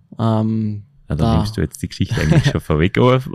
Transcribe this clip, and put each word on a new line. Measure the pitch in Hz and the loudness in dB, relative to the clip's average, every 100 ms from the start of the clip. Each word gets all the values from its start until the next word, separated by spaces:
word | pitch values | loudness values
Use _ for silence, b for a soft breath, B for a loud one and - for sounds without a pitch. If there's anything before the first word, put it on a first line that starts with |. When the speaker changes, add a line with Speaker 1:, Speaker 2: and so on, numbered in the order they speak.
| _ - | _ -4
Speaker 1:
ähm, | 113 110 110 110 107 104 101 _ _ | 0 0 0 -2 -4 -6 -12 _ _
Speaker 2:
Ja, | |
da | 143 | -2
Speaker 1:
da | 113 113 | 2 2
Speaker 2:
nimmst | 107 110 | 0 -2
du | |
jetzt | 82 - | -6 -4
die | - | -12
Geschichte | - - - | -6 -4 -2
eigentlich | 78 160 139 | 2 4 2
schon | 82 | -2
vorweg, | - 78 87 - | -2 0 2 4
aber | 123 127 127 | 4 2 0